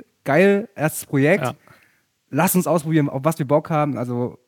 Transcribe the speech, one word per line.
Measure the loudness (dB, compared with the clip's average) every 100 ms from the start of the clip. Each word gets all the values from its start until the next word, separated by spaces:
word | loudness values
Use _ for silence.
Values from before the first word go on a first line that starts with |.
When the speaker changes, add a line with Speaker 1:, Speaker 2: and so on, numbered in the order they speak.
| -20 _
Speaker 1:
geil, | -2 2 4 2 -2
erstes | -4 -4 -4 -4
Projekt. | 0 2 2
Speaker 2:
Ja. | -2 -8 _ -20 _ _ _ _ -8
Speaker 1:
Lass | 0 2 2
uns | 0
ausprobieren, | 0 2 0 0
auf | 0
was | -2 -2
wir | 0
Bock | 0 0
haben." | -2 -2 -4
Also | -6 -4 -6 -8